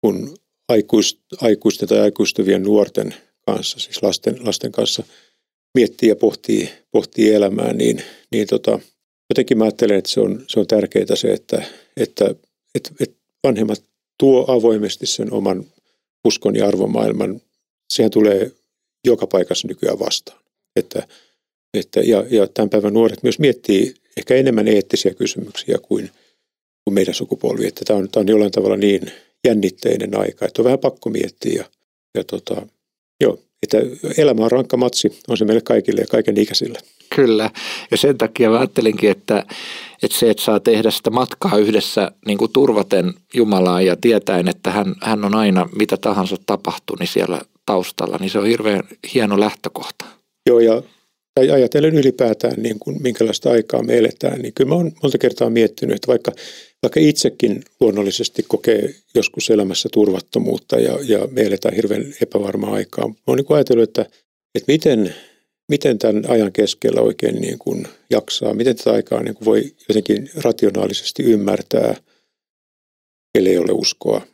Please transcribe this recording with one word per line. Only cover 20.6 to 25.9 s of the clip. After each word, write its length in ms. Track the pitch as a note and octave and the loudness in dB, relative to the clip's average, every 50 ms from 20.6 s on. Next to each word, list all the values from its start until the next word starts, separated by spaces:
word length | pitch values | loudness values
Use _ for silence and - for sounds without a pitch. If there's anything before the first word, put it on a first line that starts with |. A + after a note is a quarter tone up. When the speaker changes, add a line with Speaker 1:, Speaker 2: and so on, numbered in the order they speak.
| _ _ _ | _ _ _
Speaker 1:
Että, 320 | - - - - - - _ _ - _ _ _ _ _ _ _ _ _ _ _ | -4 -4 -4 -6 -10 -10 _ _ -20 _ _ _ _ _ _ _ _ _ _ _
että, 260 | G#2+ F2+ _ - - | -8 -8 _ -2 0
ja, 260 | - - A2+ G2 G#2 A#2 | 2 4 2 2 2 2
ja 180 | B2 A2 G2 F#2+ | 2 2 2 2
tämän 220 | - - A2 G2+ | 0 -2 -2 0
päivän 240 | - G#2 G2 G#2 G2+ | 0 0 0 2 2
nuoret 300 | A2+ A#2 A#2 G#2+ - - | 2 2 2 0 0 -2
myös 160 | B2+ G#2+ - | -4 -2 2
miettii 540 | D3+ C#3+ A#2+ - _ - - - - - - _ _ _ _ - | 2 0 0 0 _ 0 2 2 2 0 -4 _ _ _ _ -14
ehkä 180 | - - C3 | -2 0 2
enemmän 320 | C3 C3+ C3+ A#2+ A2 G#2 A2 | 2 4 2 2 2 2 2
eettisiä 460 | A2 G#2 G2 _ - - - G2 F#2+ | 2 2 0 _ -2 0 0 -2 -2
kysymyksiä 640 | - - G#2+ - - - G#2+ - - - - - - | -2 -6 -6 -6 -8 -12 -12 -12 -14 -4 -4 -4 -4
kuin, 300 | - _ | -2 _